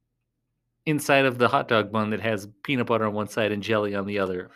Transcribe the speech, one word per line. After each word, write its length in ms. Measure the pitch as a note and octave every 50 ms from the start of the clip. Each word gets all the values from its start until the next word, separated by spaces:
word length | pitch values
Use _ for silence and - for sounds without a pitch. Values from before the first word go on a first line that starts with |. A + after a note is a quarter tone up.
| _ _ _ _ _ _ _ _ _ _ _ _ _ _ _ _ _
inside 400 | D#3+ D3+ C#3+ D3 - C#3+ C#3 C3+
of 120 | C3 A#2+
the 100 | A#2 A#2+
hot 200 | - - C#3 C3
dog 240 | - A#2+ A2 G#2 G2
bun 180 | G#2 A2 G#2+ G#2+
that 100 | A2 G2
has 260 | G2 A2+ A2 G2 G2 G#2 - _ -
peanut 240 | - C#3+ B2 A#2
butter 180 | - A#2+ A2 A2
on 80 | G#2+ G#2
one 140 | G#2+ G#2
side 240 | G#2 - A#2+ A2 G2+
and 120 | G#2 G2+ F#2+
jelly 320 | A2 A2+ G#2+ G#2 G#2 G2+
on 100 | G2+ G2
the 140 | G2+ G2+ G2+
other. 320 | F#2+ F#2+ F#2 F2+ F#2 - -